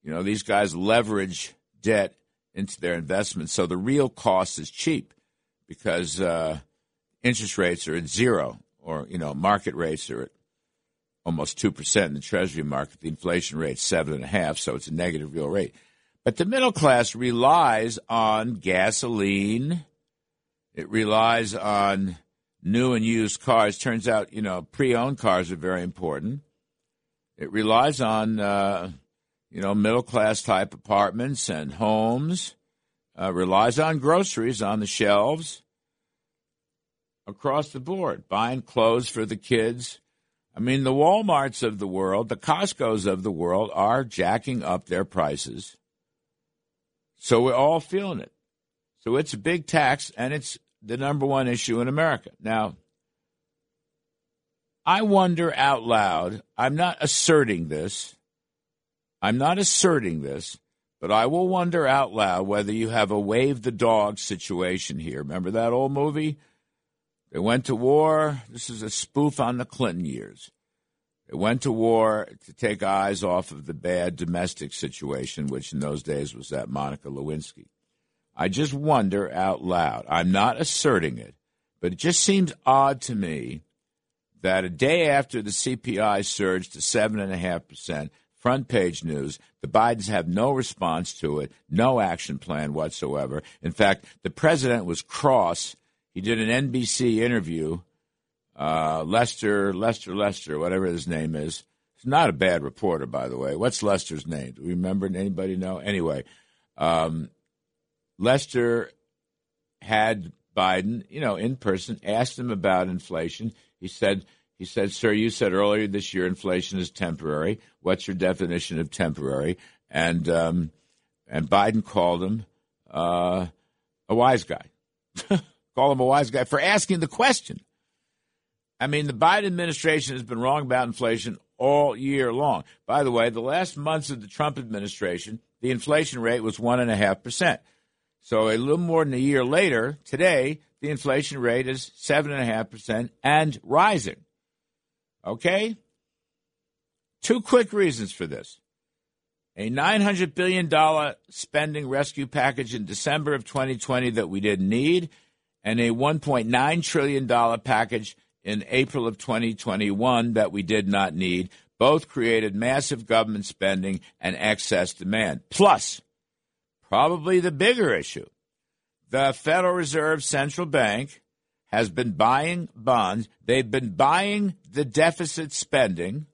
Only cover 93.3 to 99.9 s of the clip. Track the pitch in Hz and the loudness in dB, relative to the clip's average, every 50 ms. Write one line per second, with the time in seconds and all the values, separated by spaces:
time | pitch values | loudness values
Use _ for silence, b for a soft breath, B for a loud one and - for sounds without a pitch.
93.3 | 67 76 B B B B - 85 - - 107 98 98 - - B B B _ 92 | -6 -8 B B B B -10 -8 0 2 4 4 4 0 -4 B B B _ -10
94.3 | - - - 156 165 143 131 127 120 117 92 87 85 - - _ - - - 143 | -6 2 2 4 4 4 2 0 0 0 0 -4 -6 -6 -8 _ -8 0 2 4
95.3 | 135 117 95 85 87 - - - - _ _ _ _ _ _ _ _ 95 95 110 | 4 4 2 2 0 -4 -6 -10 -12 _ _ _ _ _ _ _ _ -6 -2 -2
96.3 | 117 110 110 110 117 131 139 131 117 131 120 101 - - 127 120 113 110 117 120 | 0 0 0 0 0 0 0 0 -2 -2 -2 -2 -2 0 2 2 2 2 2 2
97.3 | 120 110 87 82 82 80 78 78 82 87 - _ _ _ _ _ _ _ _ _ | 0 0 -2 -4 -4 -4 -4 -4 -6 -8 -10 _ _ _ _ _ _ _ _ _
98.3 | _ _ _ _ _ 69 73 78 80 80 80 78 80 80 80 80 101 117 123 123 | _ _ _ _ _ -6 -2 0 0 0 0 0 -2 -2 -2 0 2 2 0 0
99.3 | - - 113 104 104 101 98 101 92 90 107 117 | -2 -4 -2 0 0 2 0 0 -2 -2 -2 -2